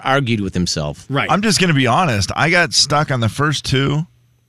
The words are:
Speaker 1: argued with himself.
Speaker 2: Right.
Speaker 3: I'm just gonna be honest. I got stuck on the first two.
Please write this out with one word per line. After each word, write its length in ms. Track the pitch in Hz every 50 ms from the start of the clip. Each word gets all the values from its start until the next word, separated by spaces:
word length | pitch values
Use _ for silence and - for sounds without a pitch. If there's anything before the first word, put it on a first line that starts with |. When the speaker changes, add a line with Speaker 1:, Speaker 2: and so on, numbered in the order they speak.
| -
Speaker 1:
argued 340 | 135 131 139 139 113 117 104
with 140 | 101 92 -
himself. 520 | 92 87 - - 82 76 73 71 - - -
Speaker 2:
Right. 200 | 127 139 110 -
Speaker 3:
I'm 120 | 156 190
just 180 | 208 226 196 -
gonna 140 | 185 180 156
be 140 | 139 131 117
honest. 440 | 120 160 185 156 113 101 95 - -
I 140 | - 135 160
got 240 | 175 175 170 151 -
stuck 380 | - - 139 151 147 151 -
on 80 | 143 123
the 100 | 117 107
first 360 | - - 143 156 143 - -
two. 420 | - - 131 139 139 143 151 170 - _ _ _ _ _ _ _